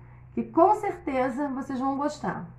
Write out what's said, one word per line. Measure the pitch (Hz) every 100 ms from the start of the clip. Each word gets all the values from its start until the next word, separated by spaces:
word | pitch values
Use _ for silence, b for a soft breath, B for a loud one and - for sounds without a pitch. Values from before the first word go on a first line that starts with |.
| B B B
que | -
com | 226 320 370 427
certeza | 403 359 311 262 254 247 285
vocês | 262 269 262
vão | 269 269
gostar. | 294 - 185 - 175